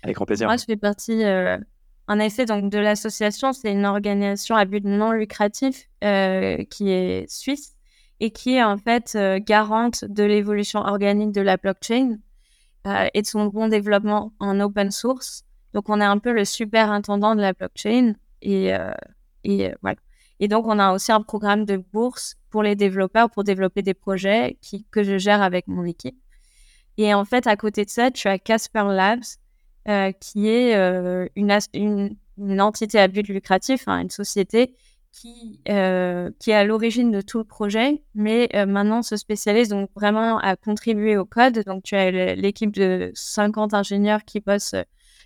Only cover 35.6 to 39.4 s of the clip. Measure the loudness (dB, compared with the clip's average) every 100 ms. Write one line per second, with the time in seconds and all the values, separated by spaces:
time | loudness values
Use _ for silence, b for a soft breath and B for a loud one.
35.6 | -2 0 2 0 -2 -4 -6 -6 2 4
36.6 | 4 2 0 2 2 0 -2 -6 -8 -6
37.6 | -2 0 0 -2 _ -4 0 2 2 0
38.6 | 0 0 0 0 -2 -6 -6 -4